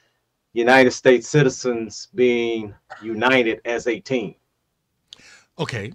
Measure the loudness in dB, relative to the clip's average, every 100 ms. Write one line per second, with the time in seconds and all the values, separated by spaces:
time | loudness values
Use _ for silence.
0 | _ _ _ _ _ -2 4 6 6 4
1 | 4 2 2 2 2 0 -4 -6 -8 -12
2 | -10 0 2 2 -2 -4 -8 -14 _ -16
3 | -10 -2 2 2 2 -2 -6 -6 -4 -6
4 | -4 -6 -6 -12 _ _ _ _ _ _
5 | _ -20 _ -20 _ -10 -8 -6 -10